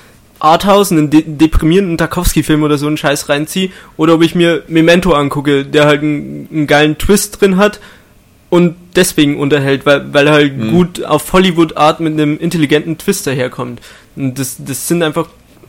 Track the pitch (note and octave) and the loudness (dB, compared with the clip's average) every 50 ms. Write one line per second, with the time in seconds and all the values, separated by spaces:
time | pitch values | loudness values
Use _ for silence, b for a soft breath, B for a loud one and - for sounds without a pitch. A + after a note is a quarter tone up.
0 | B B B B _ _ _ - - D#3 E3+ E3+ - G3+ G3 G3+ G3+ - F3+ D#3 | B B B B _ _ _ -2 0 2 2 2 2 2 2 2 2 2 0 0
1 | D3+ C#3+ D3 D#3 D#3+ D#3+ D3+ C3+ D#3 D#3 - - E3 D#3 E3+ G3 G3+ F3 E3 D#3+ | 2 2 2 2 2 0 0 0 0 2 2 2 2 2 2 2 2 0 -2 -2
2 | E3+ D#3 - F3 F3 - - D#3+ C#3 - D#3 D3+ D3+ D3 D3+ C#3 D3 D3+ D3+ D3 | -4 -4 -4 -2 -2 0 0 0 0 0 0 0 2 0 0 -2 -2 -4 -4 -2
3 | - D3 C#3+ D3 - - C#3+ C#3+ D#3 - - F#3+ F#3 F#3 B B B B B - | -2 -2 -2 -2 -2 -2 -2 -2 -4 -4 -4 -4 -4 -4 B B B B B -2
4 | D#3 E3 E3 D#3+ E3 D#3+ - F3 E3+ E3+ E3 C#3 - - D#3+ E3 D#3+ E3 F3 F3+ | 2 2 4 4 2 2 2 2 0 0 0 -2 -4 -2 0 2 4 4 4 4
5 | F3+ F3+ D#3+ D3 C#3+ C#3 - D3 C3+ D3 C#3+ C#3 C#3 C#3 C#3+ D3+ D3 D3+ D3 D3 | 2 2 2 0 0 -2 -4 -4 -2 0 0 0 0 0 2 2 4 4 2 2
6 | D3+ D3+ D3 C#3+ - C3+ D3 D3 C#3+ - D#3 D#3 D3 C#3 D3 C#3+ D3+ D3+ D3+ - | 0 -2 -4 -4 -6 -10 -12 -14 -12 -8 -6 -4 0 0 2 2 2 0 0 0
7 | - - G#3 G3+ - - - - G3+ G3 F#3 F#3 G#3 G#3 G#3 B B B B B | 0 2 2 2 0 -4 -4 0 0 2 2 2 2 0 0 B B B B B
8 | B B B _ _ _ _ _ _ _ F3+ F3 F3 E3+ D#3+ - - - - F3+ | B B B _ _ _ _ _ _ _ 2 2 2 2 0 -6 -14 -4 0 0
9 | F#3 - - D#3+ D3+ C#3+ C#3+ B2 C#3+ C#3 D3+ C#3+ C3+ C3+ C#3 C3+ - D3 C#3+ C#3 | 0 0 0 0 0 0 0 -2 -2 0 0 0 0 0 -2 0 2 2 2 2
10 | C3 C3+ C#3 D3 C#3+ D3 D3+ D3 D3 C#3+ C3+ C3+ A2 A2 E3 F3 F3+ E3+ - - | 0 0 0 2 4 4 4 4 2 2 -2 -4 -2 0 2 2 2 0 -2 -8
11 | - - D3+ D3 - - - F#3 F#3+ F#3+ D#3+ E3+ E3 D#3 - - D3+ D#3 D#3+ - | -4 -2 -2 -2 -2 0 2 2 2 2 2 0 0 0 0 0 2 2 2 0
12 | E3 D#3+ D#3 D#3 D3+ D3 D3+ D3+ E3 E3+ F3 E3+ D3+ C3+ C#3+ D3+ D#3+ E3 D#3 - | -2 -4 -2 0 0 0 -2 -2 -4 -4 -2 -2 0 0 0 0 0 -4 -8 -4
13 | - G3+ F#3+ - - C#3+ C3 D3 B2 B2+ - - B2+ B2 A#2+ A#2 B B B B | -4 -4 -4 -2 -4 -4 -4 -4 -4 -6 -6 -8 -10 -10 -12 -16 B B B B
14 | B B - D3 C#3 C3 B2 C3+ C3 - - - C#3+ D3 C3 - - - E3+ F3 | B B -10 -8 -6 -6 -4 -6 -8 -8 -10 -12 -12 -10 -10 -8 -4 -4 -2 -2
15 | E3 D#3 D3 E3+ D#3+ - _ _ _ _ _ _ - | -2 -2 -2 -4 -6 -8 _ _ _ _ _ _ -20